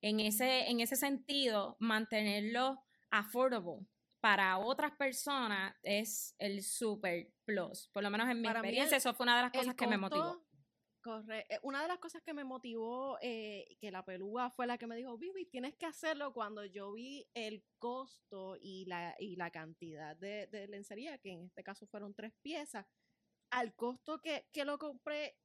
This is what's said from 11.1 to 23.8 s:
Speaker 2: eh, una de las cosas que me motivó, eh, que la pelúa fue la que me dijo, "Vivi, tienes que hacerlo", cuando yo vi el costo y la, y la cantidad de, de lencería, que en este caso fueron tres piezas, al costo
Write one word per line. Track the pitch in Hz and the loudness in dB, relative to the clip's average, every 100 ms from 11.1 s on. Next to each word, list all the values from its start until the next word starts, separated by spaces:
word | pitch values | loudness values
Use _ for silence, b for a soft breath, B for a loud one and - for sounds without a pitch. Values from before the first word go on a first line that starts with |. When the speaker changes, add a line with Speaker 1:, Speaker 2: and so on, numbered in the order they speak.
| 220 214 220 - | -8 -6 -8 -4
Speaker 2:
eh, | 214 | -4
una | 269 269 | -2 -2
de | 320 | 0
las | 359 | -2
cosas | 339 330 | -6 -12
que | - | -8
me | 294 | -6
motivó, | 269 254 247 226 226 247 269 254 | -6 -6 -4 -4 -2 -2 -2 -4
eh, | 247 226 214 202 - - | -4 -4 -6 -8 -12 -12
que | 208 | -8
la | 185 | -8
pelúa | 190 185 190 226 247 | -8 -6 -4 -2 -2
fue | 247 240 | 0 -2
la | 240 | 0
que | 233 | -4
me | 233 | -6
dijo, | 262 233 | -8 -8
"Vivi, | 339 381 349 | -8 -8 -8
tienes | 254 247 - | -6 -6 -4
que | 330 | -6
hacerlo", | 294 330 302 285 | -2 -2 0 -2
cuando | 240 208 214 | -2 -4 -4
yo | 202 185 202 | -8 -8 -8
vi | 208 254 277 - | -8 -8 -12 -10
el | - 220 214 _ _ | -6 -6 -6 _ _
costo | 240 247 262 - _ 196 190 185 | -4 -4 -6 -14 _ -10 -10 -10
y | - 190 185 | -10 -10 -6
la, | 175 175 - | -4 -4 -6
y | 202 180 | -8 -6
la | 170 | -6
cantidad | 170 160 165 165 156 156 156 | -6 -14 -12 -12 -10 -10 -10
de, | 196 208 196 | -8 -8 -8
de | 208 202 | -10 -10
lencería, | 208 202 208 277 277 | -12 -12 -10 -10 -10
que | 196 | -12
en | 175 180 | -12 -14
este | - | -14
caso | 190 196 208 | -12 -14 -12
fueron | 208 202 | -12 -10
tres | 202 220 - | -10 -12 -12
piezas, | 285 320 294 226 196 _ _ _ _ _ _ | -8 -8 -6 -10 -12 _ _ _ _ _ _
al | 254 233 | 0 0
costo | - | -2